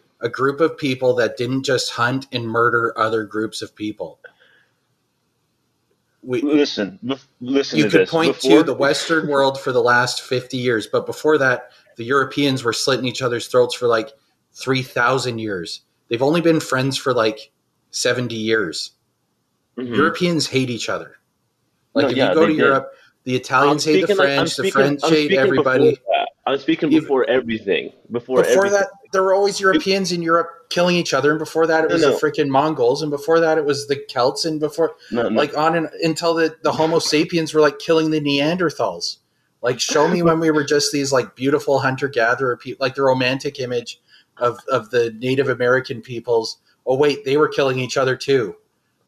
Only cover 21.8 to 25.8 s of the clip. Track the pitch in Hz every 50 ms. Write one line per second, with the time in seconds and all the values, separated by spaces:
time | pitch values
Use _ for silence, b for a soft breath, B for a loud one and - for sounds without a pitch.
21.8 | _ _ - - - 135 131 131 131 101 92 160 160 165 156 - - 139 135 135
22.8 | 135 - B B B B B B - 131 127 127 - - 139 131 139 147 151 147
23.8 | - 156 151 - 165 165 202 196 - 139 139 139 - 165 - - - 190 - 139
24.8 | 135 143 147 143 143 160 165 151 151 143 131 135 131 131 135 135 143 131 131 139